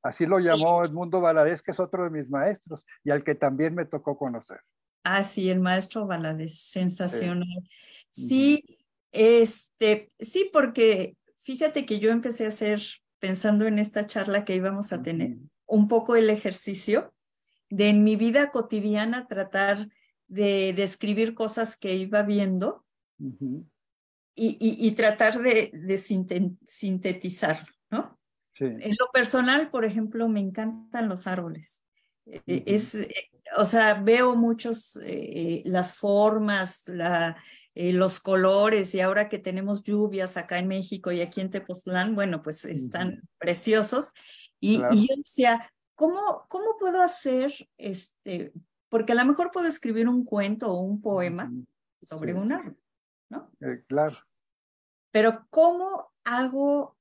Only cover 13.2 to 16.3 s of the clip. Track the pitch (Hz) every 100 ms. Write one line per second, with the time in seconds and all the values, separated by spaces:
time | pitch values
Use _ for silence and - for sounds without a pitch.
13.2 | 190 185 214 208 220 208 208 214 208 220
14.2 | 196 202 208 185 190 196 208 180 127 165
15.2 | 123 117 - _ - 214 208 233 226 233
16.2 | 220